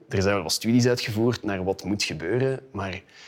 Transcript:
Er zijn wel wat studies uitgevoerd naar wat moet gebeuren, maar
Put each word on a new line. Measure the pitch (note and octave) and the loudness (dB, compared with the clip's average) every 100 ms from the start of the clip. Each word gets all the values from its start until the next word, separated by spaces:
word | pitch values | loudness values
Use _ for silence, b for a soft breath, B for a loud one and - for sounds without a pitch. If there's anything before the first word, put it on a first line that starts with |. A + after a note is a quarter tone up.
| - | -4
Er | G2+ | 0
zijn | F#2+ | 2
wel | G2+ | 2
wat | D#2 | -2
studies | - A2 B2 B2 | -2 4 4 4
uitgevoerd | B2 - G#2+ A#2+ A2 | 2 -2 0 0 0
naar | G#2 F#2+ | -4 -2
wat | F#2 F#2+ | -2 -2
moet | F2+ G2+ | -2 -4
gebeuren, | - D#2 E2 A#2+ C3+ C3 - | -4 -4 -2 0 0 -2 -8
maar | G2 G2 F#2 - B | -8 -8 -8 -14 B